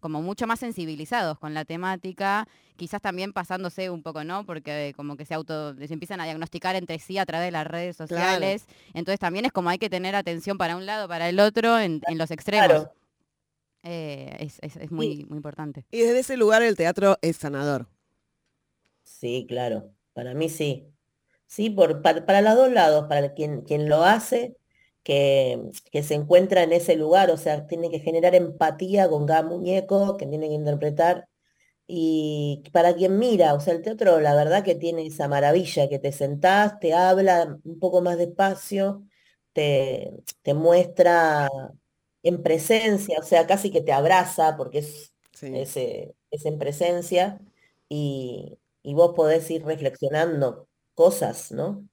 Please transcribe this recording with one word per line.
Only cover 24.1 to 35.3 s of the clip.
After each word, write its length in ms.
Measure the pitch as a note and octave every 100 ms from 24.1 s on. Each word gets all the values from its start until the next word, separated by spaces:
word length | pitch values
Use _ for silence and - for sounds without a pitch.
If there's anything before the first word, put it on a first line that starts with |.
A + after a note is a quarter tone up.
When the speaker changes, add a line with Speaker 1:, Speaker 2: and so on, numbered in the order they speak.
| A3 A3+ A#3+ B3 - _ _ _ _
Speaker 3:
que, 560 | - C#3+ C#3 C#3 C3 A#2+ - - _
que 100 | C#3+
se 120 | D3
encuentra 480 | D3+ D3+ F3+ F#3 F#3
en 80 | E3
ese 240 | E3+ E3+ D#3+
lugar, 340 | D#3 F3+ F#3
o 60 | D#3+
sea, 300 | E3+ D3+ D3
tiene 240 | E3+ E3
que 100 | D3+
generar 340 | D3+ E3 F3
empatía 760 | F3+ E3+ D3 D#3 D3+ F#3 G3+ F#3+
con 180 | D3+ D3
cada 160 | D#3
muñeco 720 | D#3+ F3 F3+ F#3+ F#3+ G3 G3 F#3+
que 100 | C#3
tiene 220 | D3+ D#3
que 60 |
interpretar. 720 | D3+ D3+ D3 D3+ D3 E3+ F3+ - _ _ _ _ _ _
Y 800 | F3 E3 D#3+ D3+ D3+ D3 C#3+ -
para 220 | E3+ E3+ E3+
quien 220 | F#3 G3
mira, 360 | B3 G#3 E3
o 60 | D3
sea, 140 | D3+
el 80 | E3+
teatro, 380 | E3+ A3 B3 D#3+
la 140 | D3+
verdad 300 | D3 D3 F#3
que 100 | F#3+ D#3
tiene 300 | E3 E3 D#3
esa 220 | D3+
maravilla, 600 | C#3+